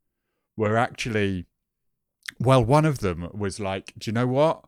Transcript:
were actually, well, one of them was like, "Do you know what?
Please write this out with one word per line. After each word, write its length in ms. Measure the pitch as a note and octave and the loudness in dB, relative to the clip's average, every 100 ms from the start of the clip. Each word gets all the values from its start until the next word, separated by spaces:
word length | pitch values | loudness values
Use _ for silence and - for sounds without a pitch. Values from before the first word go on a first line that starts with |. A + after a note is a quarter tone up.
| _ _ _ _ _ - | _ _ _ _ _ -4
were 180 | G#2+ A2+ | 0 2
actually, 680 | B2+ - B2+ G#2+ G2+ F#2 - _ _ _ _ _ _ _ - - | 0 -4 -4 0 0 -2 -8 _ _ _ _ _ _ _ -18 -2
well, 240 | A#2+ C3 | 4 4
one 220 | A2 D3 D#3 | 6 4 4
of 140 | C3 | 0
them 300 | G2 E2+ E2 | -4 -4 -8
was 260 | G2+ G2 F2+ | -6 -6 -4
like, 340 | F#2+ F#2+ - A2 | -6 -6 -10 -12
"Do 120 | A#2 | -6
you 40 | |
know 140 | A2+ B2 | -2 0
what? 360 | C3 D#3 - | 2 2 0